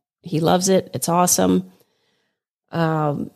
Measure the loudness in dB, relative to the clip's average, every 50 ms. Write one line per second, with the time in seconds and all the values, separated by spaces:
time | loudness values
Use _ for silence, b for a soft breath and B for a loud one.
0 | _ _ _ _ _ -6 -4 0 2 2 2 2 2 2 2 2 0 -2 -8 -6
1 | -4 0 2 2 2 2 2 0 2 2 2 0 -2 b b b b b b b
2 | b b b b b b b b _ _ _ _ _ _ -4 -2 -2 -2 0 -2
3 | -2 -2 -4 -4 -8 -10 -14